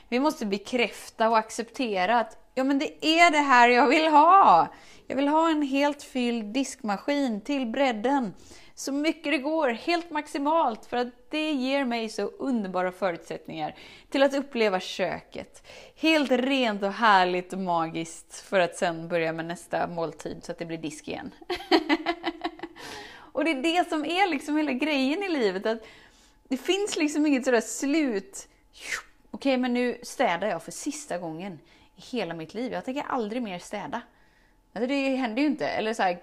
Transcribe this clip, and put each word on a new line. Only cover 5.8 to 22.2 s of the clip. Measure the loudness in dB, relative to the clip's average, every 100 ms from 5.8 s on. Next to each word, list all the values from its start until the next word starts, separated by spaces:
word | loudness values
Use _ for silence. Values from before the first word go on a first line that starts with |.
| 2 0
fylld | -6 -2 -2 -2 -4
diskmaskin | -4 -4 -6 -4 -4 -2 0 0 -2
till | -4 -4 -2
bredden. | 0 0 2 0 0 0 -8 -18 -20 -20 -10
Så | -6
mycket | -2 -2 -2 -2
det | -2
går, | 0 0 0
helt | -2 -2 -2 -2
maximalt, | -6 -6 -4 0 2 2 -2 -4
för | -4
att | -4 -8 -6
det | -4 -2
ger | -2 0 0 0
mig | -2 -4
så | -4
underbara | -6 -4 -2 -2 -2 -2 -2
förutsättningar | -2 -4 -4 -8 -12 -10 -8 -8 -8 -20 -20 -4
till | 2
att | 2
uppleva | 2 -4 0 2 0
köket. | -4 -4 -4 -4 -10 -16 -16 -20 -20 -20 -20 -2
Helt | 2 2 2
rent | 2 2 0 0 0
och | -4
härligt | 2 6 6 6 0 -4
och | -6
magiskt | -2 0 -2 -4 -8 -12 -18 -20
för | -2 0
att | 0 0
sen | -2 -2 -4
börja | -2 -2
med | -2 -6
nästa | -10 -6 -4 -2
måltid | -4 -6 -6 -10 -10
så | -10
att | -10
det | -8
blir | -8
disk | -8 -10 -10
igen. | -10 -12 -16 -10 -10 2 2 2 -2 -2 -6